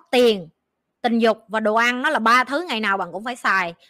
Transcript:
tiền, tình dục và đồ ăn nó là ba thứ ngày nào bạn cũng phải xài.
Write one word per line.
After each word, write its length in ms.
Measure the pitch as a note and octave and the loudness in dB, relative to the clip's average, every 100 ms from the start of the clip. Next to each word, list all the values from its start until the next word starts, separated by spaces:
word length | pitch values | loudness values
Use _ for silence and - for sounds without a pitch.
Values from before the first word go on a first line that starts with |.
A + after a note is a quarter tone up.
| - | 0
tiền, 380 | B3+ A#3+ G#3 D#3+ _ _ _ _ _ | 2 2 2 -6 _ _ _ _ _
tình 180 | B3 A#3 | -2 2
dục 200 | A3+ A3 _ | 2 0 _
và 120 | G#3+ | -4
đồ 140 | A3 | 0
ăn 280 | A3 A#3+ B3 | 2 2 0
nó 80 | C#4+ | -2
là 80 | C#4 | 0
ba 260 | A3 B3 | 2 2
thứ 220 | B3+ C#4+ F4+ | 2 -4 -4
ngày 120 | A3+ | -4
nào 180 | G#3+ G3 | -2 -2
bạn 140 | F3 | -4
cũng 120 | E3+ | -8
phải 120 | A#3 B3+ | -10 -6
xài. 380 | A#3 F#3+ F3 E3+ _ | -2 -2 -2 -8 _